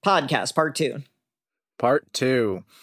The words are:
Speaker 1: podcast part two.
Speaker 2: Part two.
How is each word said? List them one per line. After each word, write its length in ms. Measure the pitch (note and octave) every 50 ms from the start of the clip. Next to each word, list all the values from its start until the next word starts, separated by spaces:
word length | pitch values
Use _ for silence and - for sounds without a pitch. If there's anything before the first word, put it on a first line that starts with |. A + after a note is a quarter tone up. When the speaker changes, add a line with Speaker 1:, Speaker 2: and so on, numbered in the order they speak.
| -
Speaker 1:
podcast 500 | G3+ F#3+ E3 C#3+ C3 D3+ A2+ - - -
part 200 | E3 D#3 D#3 -
two. 280 | - D#3 B2 - C#3+ C#3 _ _ _ _ _ _ _ _ _ _ _ _ _ _ -
Speaker 2:
Part 340 | A#2+ B2 C#3+ D3 - _
two. 520 | - - C3 B2+ C3 B2 A2+ G#2 F#2+ F2+ - _ _ -